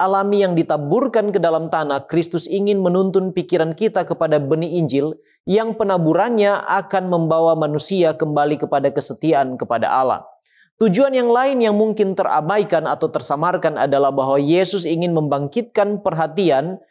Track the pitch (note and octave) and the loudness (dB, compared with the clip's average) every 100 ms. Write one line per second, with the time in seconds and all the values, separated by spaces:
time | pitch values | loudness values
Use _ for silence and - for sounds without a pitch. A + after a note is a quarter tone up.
0 | F#3+ G3 G3 G3+ F#3+ E3+ E3 D3+ C#3+ A3 | 0 0 2 2 2 2 0 -2 0 0
1 | C4+ A#3 G#3 G3 E3+ D#3+ D#3+ D#3+ D3+ C#3 | 0 0 0 0 0 0 -2 -4 -2 -4
2 | - E3 E3 E3+ - G3 G3+ G3+ F#3 F3+ | -2 -2 -2 -4 -4 -2 0 0 2 0
3 | F#3+ F#3 F#3 F#3 E3 F3+ D#3+ D#3 A3 F#3 | 0 0 -2 -4 -2 0 0 -2 -2 -2
4 | F3 E3+ D#3+ D3+ C#3 D#3+ E3+ F3 D#3 C3+ | -4 -2 0 0 0 -2 -2 -2 0 0
5 | D3 D#3 _ _ - G3+ A3+ A3 G3+ F#3 | -2 -4 _ _ -2 0 0 -2 0 2
6 | D#3 E3 A3+ A3+ G3+ G3+ - G3 F#3+ G3 | 2 2 2 2 2 0 0 -4 -2 -2
7 | F#3 F3 E3 D#3+ E3 D#3+ D3+ D3 - F#3+ | 0 0 0 2 2 2 0 -2 -2 2
8 | E3 D#3 D#3 D3+ D3 D3+ C#3+ C#3+ C3+ C#3 | 2 0 -2 0 0 0 -2 0 0 -2
9 | - C3 D#3 D3 C3 B2+ A#2+ A#2 A2 B2 | -6 -4 0 2 0 -4 -4 -2 0 2
10 | C3 G#2 - - _ _ _ - A3 F3+ | 0 -2 -6 -20 _ _ _ 0 2 4
11 | C#4 C4 A#3+ A#3+ C4+ C4 A3+ G#3 A3 G#3+ | 2 2 2 2 2 2 2 2 0 0
12 | G3 F#3+ F3+ D3 D3+ G#3 G#3 E3 D3+ D3 | 0 0 0 0 0 0 0 0 0 -2
13 | D#3 D3 - C#3+ E3+ F#3 D#3+ C#3 C#3 C#3 | -2 -2 -4 -2 -2 0 -2 0 0 2
14 | C#3 C#3 C3 C#3+ C#3+ F3 F#3 G3 E3 E3 | 2 2 2 2 2 2 2 -2 -2 -2
15 | F3 E3 D3+ C#3 C#3+ A#3 A#3+ - G3+ G#3 | 0 0 0 -2 -2 -4 -4 0 0 0
16 | G3 D#3+ D#3+ D#3 F3 C3+ D#3+ F#3 _ | -4 -2 -2 0 2 2 0 -6 _